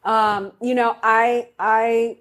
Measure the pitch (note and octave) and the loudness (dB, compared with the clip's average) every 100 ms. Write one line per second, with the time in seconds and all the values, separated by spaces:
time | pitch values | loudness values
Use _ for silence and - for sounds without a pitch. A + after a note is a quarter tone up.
0 | - A3 G#3+ G#3 G3 - A#3+ B3 A#3 - | 0 0 0 -2 -6 -8 -4 0 0 0
1 | A3 A3+ A#3 A#3+ A#3+ _ G3 A3 A3+ A3+ | 0 2 2 0 -6 _ 0 0 2 0
2 | A#3 - | -2 -6